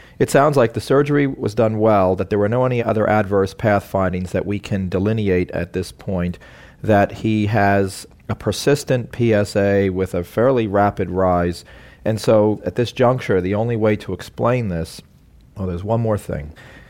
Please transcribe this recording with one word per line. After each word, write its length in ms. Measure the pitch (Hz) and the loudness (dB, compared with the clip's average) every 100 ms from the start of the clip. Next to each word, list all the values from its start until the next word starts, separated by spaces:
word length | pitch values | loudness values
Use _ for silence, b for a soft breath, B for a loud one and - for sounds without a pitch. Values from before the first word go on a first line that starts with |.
| B - | B -4
it 120 | - | 0
sounds 260 | 143 147 139 | 4 4 4
like 160 | 117 | 2
the 80 | 110 | 0
surgery 460 | - 139 143 147 139 | 0 2 2 0 0
was 280 | 135 104 | -2 -4
done 240 | 107 110 107 | 0 0 2
well, 380 | 110 104 92 92 | 4 4 4 0
that 140 | 92 | -2
there 80 | 104 | 0
were 100 | 104 | 0
no 160 | 120 | 0
any 180 | 127 123 | 0 0
other 260 | 113 110 107 | 0 0 2
adverse 440 | 107 98 101 98 | 2 2 0 0
path 320 | - 110 101 | -2 0 0
findings 480 | - 95 92 92 92 | 0 -2 -2 -2 -4
that 140 | 98 90 | -4 -4
we 120 | 104 | -6
can 300 | - 101 92 | -4 -4 -2
delineate 600 | 92 104 113 101 92 92 | -2 -2 0 0 0 0
at 240 | - 87 | -4 -6
this 180 | 92 90 | -6 -8
point, 460 | - - 92 87 - B B B B | -10 -6 -4 -4 -6 B B B B
that 300 | 104 104 98 | 2 2 2
he 340 | - 110 107 101 | -2 -2 0 0
has 600 | 110 101 101 98 - - - - | 2 2 2 0 -6 -16 -16 -10
a 60 | |
persistent 800 | 117 110 - - 143 - 127 113 | -6 -4 -2 0 0 0 -4 -4
P 200 | - 117 | -2 2
S 220 | 104 101 | 2 0
A 340 | 104 101 101 98 | 0 2 2 2
with 220 | 92 90 | 0 -2
a 120 | 90 | -4
fairly 420 | 87 - 123 127 110 | -4 0 2 2 0
rapid 440 | 101 101 - 90 | 2 2 0 -4
rise. 540 | 90 92 90 87 85 B B B B | 0 2 2 0 -4 B B B B
And 160 | 104 110 | -4 -2
so 400 | - 110 107 104 | 2 4 4 0
at 100 | - | -4
this 160 | - 120 | -4 -4
juncture, 500 | - 123 127 - 95 | 2 2 2 0 0
the 140 | 90 | 0
only 220 | 101 117 113 | -2 -2 0
way 180 | 107 107 | 0 0
to 160 | - | -4
explain 540 | 90 - - 117 123 110 | -10 -10 -4 -2 0 -2
this, 340 | 85 80 - - _ _ - - - | -4 -6 -12 -20 _ _ -20 -18 -10
oh, 80 | |
there's 200 | 92 87 | -6 -6
one 160 | 101 113 | -2 -2
more 180 | 113 104 | 0 -2
thing. 340 | - 73 76 - B B | -4 -8 -10 -16 B B